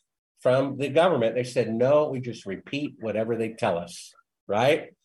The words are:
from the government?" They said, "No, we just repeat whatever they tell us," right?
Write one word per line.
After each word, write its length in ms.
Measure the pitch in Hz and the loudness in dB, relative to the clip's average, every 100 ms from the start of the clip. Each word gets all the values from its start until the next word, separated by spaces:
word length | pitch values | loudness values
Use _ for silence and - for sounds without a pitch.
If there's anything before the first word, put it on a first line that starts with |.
| _ _ _ _ | _ _ _ _
from 380 | 131 127 139 131 | 2 2 2 -2
the 100 | 139 | 0
government?" 460 | 143 180 147 113 | 2 4 4 2
They 100 | 120 | 0
said, 240 | 127 135 110 | -2 -2 0
"No, 380 | 113 127 151 147 | 2 4 4 2
we 100 | 131 | -2
just 260 | 123 110 98 | -8 -10 -10
repeat 480 | 92 - 143 147 - | -10 -8 -6 -6 -6
whatever 380 | 110 107 113 113 | -4 -2 -2 -2
they 140 | 117 | -4
tell 240 | 113 110 85 | -2 -2 -2
us," 380 | 87 - - _ _ _ - | -4 -12 -20 _ _ _ -4
right? 460 | 101 131 160 - _ | 0 2 2 -2 _